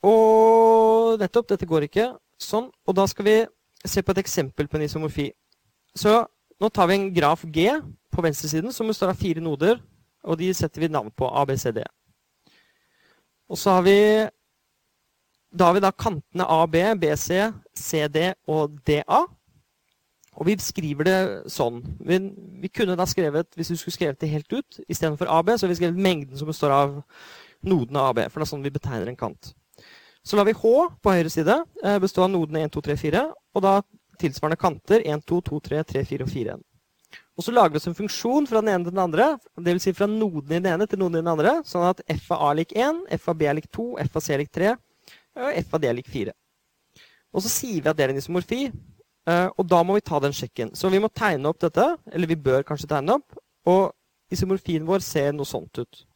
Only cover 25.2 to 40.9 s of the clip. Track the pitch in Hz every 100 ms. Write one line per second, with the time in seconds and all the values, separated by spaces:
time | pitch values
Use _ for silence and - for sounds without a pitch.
25.2 | 185 165 170 233 185 170 175 175 196 170
26.2 | 135 135 151 156 147 139 143 143 - -
27.2 | - - - _ 190 185 120 143 135 117
28.2 | - - 151 147 139 139 - 117 98 127
29.2 | 113 - - _ _ _ - - _ _
30.2 | - 208 202 220 226 254 349 - 208 180
31.2 | 165 160 156 262 339 - 196 202 190 -
32.2 | 185 190 156 156 151 147 147 143 156 170
33.2 | 302 - _ - 196 196 - _ _ _
34.2 | 160 131 156 160 185 135 - 220 220 151
35.2 | - 175 - 151 - 147 160 135 - 139
36.2 | 131 135 113 - _ _ _ _ _ -
37.2 | _ - 180 240 180 151 - 165 208 -
38.2 | 233 277 285 220 214 185 175 185 180 156
39.2 | 277 294 _ - 175 180 190 175 208 214
40.2 | 214 160 139 165 185 165 214